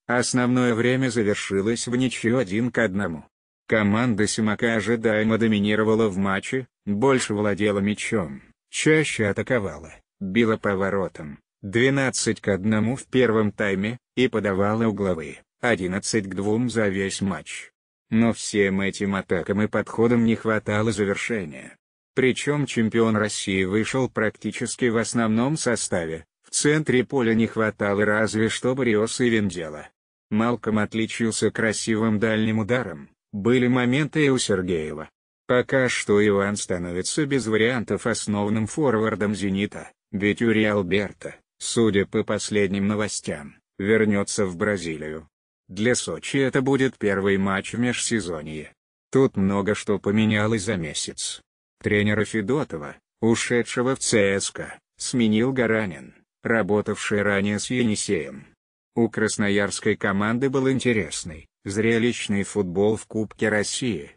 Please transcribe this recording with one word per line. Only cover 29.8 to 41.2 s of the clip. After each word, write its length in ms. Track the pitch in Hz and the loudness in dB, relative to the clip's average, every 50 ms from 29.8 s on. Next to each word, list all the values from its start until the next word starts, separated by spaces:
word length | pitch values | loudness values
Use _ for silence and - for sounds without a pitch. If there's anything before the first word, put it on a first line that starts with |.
| - - _ _ _ _ _ _ _ - | -14 -18 _ _ _ _ _ _ _ -4
Малком 520 | 107 107 113 120 123 117 - 113 107 107 | 0 0 2 2 0 -2 -2 -2 0 0
отличился 720 | 104 - - 110 110 107 - - 117 110 104 - 113 101 | 0 0 -2 -4 -4 -4 -2 -2 -2 -2 0 0 0 0
красивым 640 | - - 113 110 101 - - 113 110 107 113 113 107 98 | 0 0 0 0 0 -2 -2 -2 0 0 2 2 2 2
дальним 400 | 113 113 110 107 110 110 110 110 | 2 2 2 2 0 0 0 -2
ударом, 520 | 104 95 123 127 117 95 78 71 69 - _ _ _ - | 0 0 0 -2 -2 -6 -10 -12 -16 -20 _ _ _ -12
были 380 | - 101 98 117 127 127 123 123 | -8 -2 2 2 4 4 4 4
моменты 580 | 127 127 123 123 127 147 156 131 - 156 147 | 4 2 2 2 2 0 0 0 0 2 2
и 40 | 139 | 2
у 80 | 131 120 | 2 2
Сергеева. 680 | - - 101 92 92 90 90 80 76 76 76 76 78 - _ _ _ _ _ _ - | 2 0 0 0 0 -2 -2 -2 -2 -6 -8 -10 -12 -14 _ _ _ _ _ _ -2
Пока 420 | - 127 123 120 - 139 131 127 117 | 0 2 2 2 2 0 2 2 0
что 380 | - - - - 104 104 107 | -2 -2 0 2 4 4 4
Иван 300 | 104 101 98 98 101 104 | 4 4 2 2 0 -2
становится 680 | 101 - - 95 87 87 87 87 92 92 - - 160 151 | -4 -4 -6 -4 -4 -4 -4 -4 -4 -4 -4 -2 -2 -2
без 220 | 139 139 131 110 | 0 0 -2 0
вариантов 580 | 110 110 107 110 120 131 120 98 - 104 92 - | 0 2 2 2 2 2 -2 -2 -4 -4 -2 -2
основным 640 | 120 107 - - 110 104 101 101 104 110 113 110 | -2 -2 -2 -2 -2 -2 -2 0 0 0 -2 -2
форвардом 680 | - - 160 151 127 113 107 110 110 107 90 107 104 107 | -4 -2 0 0 2 2 2 0 0 -2 -2 -2 -2 -2
"Зенита", 560 | 90 101 98 95 98 104 95 - 82 71 - _ _ _ - | -2 -2 -2 0 -2 -2 -4 -6 -12 -16 -18 _ _ _ -10
ведь 300 | - 95 101 104 98 - | -4 0 0 2 2 2
Юрий 240 | 120 113 107 110 107 | 2 2 4 4 2
Альберто, 720 | 107 104 104 92 87 95 104 101 87 - - | 2 2 0 0 0 0 0 -2 -4 -8 -12